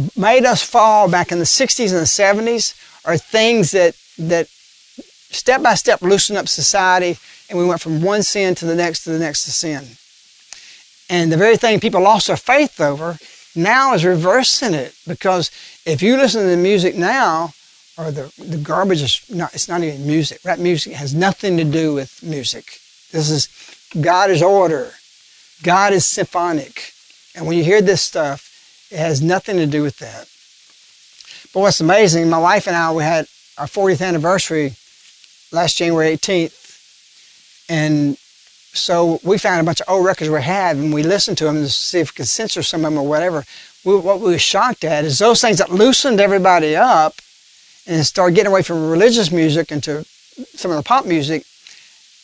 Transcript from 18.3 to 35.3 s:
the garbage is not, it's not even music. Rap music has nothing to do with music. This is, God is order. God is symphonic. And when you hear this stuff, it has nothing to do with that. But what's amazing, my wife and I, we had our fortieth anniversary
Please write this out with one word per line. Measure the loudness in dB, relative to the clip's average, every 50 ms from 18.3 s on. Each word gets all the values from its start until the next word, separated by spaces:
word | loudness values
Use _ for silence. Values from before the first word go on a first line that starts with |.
| -16
the | -16 -12 -10 -8
garbage | -8 -6 -4 -2 0 0 0 0 0
is | 0 -2 -4 -4 -6
not, | -8 -8 -8 -8 -6 -6
it's | -8 -8
not | -6 -4 -4 -4
even | -4 -6 -6 -4
music. | -2 0 0 0 -2 -6 -8 -6
Rap | -6 -4 -2
music | 0 -2 -2 -2 -4 -8 -10
has | -10 -8 -4 -2
nothing | 0 0 0 -2 -2 -2 -2 0
to | 0 0
do | 0 0 0 0 0 -2
with | -4 -6 -8 -14 -14
music. | -12 -10 -8 -8 -8 -8 -10 -10 -14 -20 -20 -20 _ _ _ _ _ _
This | -6 -4 -2 -2
is, | -2 -2 -4 -6 -10 -16 -20 -20 -20 -20 _ -10 -6 -2
God | 0 2 2 4 4 2
is | 2 4 4
order. | 4 4 4 4 2 0 -4 -6 -10 -14 -20 _ _ _ _ -20 _ _ -20 _ _ _ _ -2
God | 0 2 2 4 2 2
is | 2 0
symphonic. | 0 -2 -4 -6 -4 -4 -4 -2 -2 -4 -6 -8 -10 -16 -18 -18 -18 -20 _ _ _ _ _ _ _ -14
And | -10 -6
when | -2 -2
you | 0 2
hear | 4 4 4
this | 4 2 2 0 -2
stuff, | -4 -4 -4 -4 -4 -6 -10 -14 -20 -20 -20 -20 -20 _ _ _ _
it | -8
has | -6 -4 -2 -2 0
nothing | 0 0 0 -2 -2 -2 -2
to | -2 0
do | 0 0 -2
with | -2 -4 -6
that. | -10 -14 -18 -18 -18 -20 -20 _ _ _ _ _ _ _ _ _ _ _ _ _ _ _ -20 -20 -20 -20 -20 -20 -20 -20 -8
But | -2 0
what's | 2 2 2 2
amazing, | 2 2 4 4 4 4 2 2 2 2
my | 2
wife | 2 2 2 2 2 0
and | -2 -2
I, | -2 -2 -2
we | -2 -2
had | -2 0 -2 -2 -4 -6 _ _ _ _ _
our | -12 -12
fortieth | -8 -4 0 0 2 2 0
anniversary | -2 -2 -2 0 0 0 0 0 -2 -2 -2 -2 -2 -4 -6 -10 _ _ _ _ -20 -20 -20 _ -20 -20